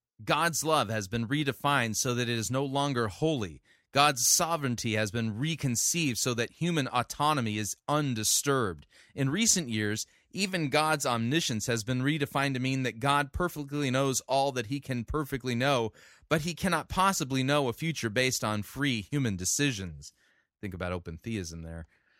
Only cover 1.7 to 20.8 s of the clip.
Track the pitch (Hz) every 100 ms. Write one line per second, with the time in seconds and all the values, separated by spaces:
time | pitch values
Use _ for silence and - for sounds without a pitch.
1.7 | 143 113 104 135 120 120 117 104 127 143
2.7 | 139 143 127 113 - 156 147 98 73 _
3.7 | _ _ 135 147 131 113 - 165 165 139
4.7 | 117 120 107 107 117 113 104 156 160 139
5.7 | 113 - 170 151 113 135 117 113 - 170
6.7 | 165 120 123 117 - 147 151 113 107 104
7.7 | - - 147 147 117 104 - - 139 107
8.7 | 80 - - - - 139 170 226 190 135
9.7 | 107 104 110 - _ _ 175 196 185 147
10.7 | 147 156 156 139 117 117 151 - 110 -
11.7 | 117 107 127 135 156 143 143 139 131 127
12.7 | 135 127 113 139 143 143 - 175 156 139
13.7 | 143 139 127 139 127 - 135 139 127 107
14.7 | 139 139 123 110 151 147 135 127 120 135
15.7 | 135 110 - - - - 160 156 160 185
16.7 | 160 - - 190 190 135 131 131 147 135
17.7 | 113 160 156 113 104 131 123 110 107 101
18.7 | 131 143 117 98 147 127 95 90 - 143
19.7 | 107 95 76 71 _ _ _ _ - 104
20.7 | 90